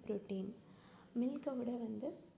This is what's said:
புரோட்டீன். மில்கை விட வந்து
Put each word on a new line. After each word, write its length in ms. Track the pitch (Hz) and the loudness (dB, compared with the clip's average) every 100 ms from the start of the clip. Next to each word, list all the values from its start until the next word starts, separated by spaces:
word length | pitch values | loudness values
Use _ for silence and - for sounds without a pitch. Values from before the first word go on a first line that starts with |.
| - | -2
புரோட்டீன். 460 | 202 - 196 196 233 - - - - - | -2 0 0 0 -4 -10 -18 -18 -18 -2
மில்கை 420 | 240 247 285 294 254 | 4 4 4 2 2
விட 140 | 240 | 2
வந்து 420 | 240 226 214 269 359 - | 2 0 0 -2 -2 -8